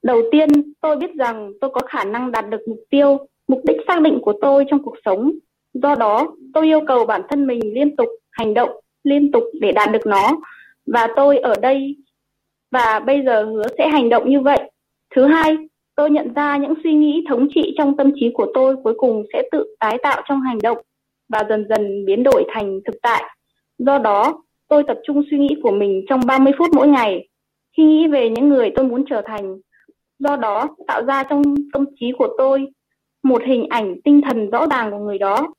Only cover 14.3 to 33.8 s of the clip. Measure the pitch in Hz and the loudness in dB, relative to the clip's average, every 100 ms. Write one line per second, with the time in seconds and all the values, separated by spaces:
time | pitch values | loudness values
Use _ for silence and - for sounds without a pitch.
14.3 | 277 269 285 - _ _ _ _ - 269 | 2 2 0 -2 _ _ _ _ 2 4
15.3 | 320 311 311 311 _ _ - 302 294 240 | 4 2 -2 -6 _ _ -2 0 0 -2
16.3 | 240 294 285 285 311 330 302 302 302 330 | -4 -2 -2 -4 -4 0 2 2 0 -2
17.3 | 240 277 330 - - 277 285 277 285 240 | -2 0 0 -2 0 0 2 2 4 0
18.3 | 240 208 262 262 269 226 233 262 220 208 | 0 -2 2 2 2 -2 0 0 0 -4
19.3 | - 523 302 - - 220 240 285 - - | -4 -2 -4 -4 -4 -4 -2 -2 -2 -2
20.3 | 277 262 226 214 233 _ _ _ _ _ | -2 -2 -2 -2 -4 _ _ _ _ _
21.3 | 220 208 214 208 214 202 202 196 208 262 | -4 -2 -4 -2 -2 -2 -4 -2 0 2
22.3 | 262 - 226 202 196 - - 240 226 - | 2 0 -4 -6 -6 -8 -4 -2 -2 -4
23.3 | _ _ _ _ _ 254 277 226 202 247 | _ _ _ _ _ 0 2 2 2 0
24.3 | 320 _ _ _ 294 285 233 - 285 294 | -2 _ _ _ 2 2 -6 -4 -2 -2
25.3 | 294 285 294 240 196 202 190 - 262 247 | 0 0 0 -2 0 0 -2 -2 -2 2
26.3 | 269 269 277 339 294 294 277 220 180 - | 4 4 4 2 4 4 4 2 -4 -8
27.3 | _ _ _ _ - 311 311 320 285 226 | _ _ _ _ 2 4 6 4 2 0
28.3 | 226 285 277 226 - 262 240 285 233 220 | 2 4 4 2 0 -2 -2 -4 -4 -6
29.3 | 214 196 190 _ _ _ _ _ _ 277 | -10 -10 -12 _ _ _ _ _ _ -4
30.3 | 285 226 208 285 - - - 240 269 269 | -2 -2 -2 -4 -8 -6 -4 -2 -4 -2
31.3 | 285 285 285 285 277 277 _ 240 254 247 | 0 0 0 -4 -4 -4 _ -8 -6 -6
32.3 | - 262 269 269 _ _ _ _ _ 269 | -2 0 0 -4 _ _ _ _ _ 0
33.3 | 240 262 247 - 233 | 0 0 -2 -2 -4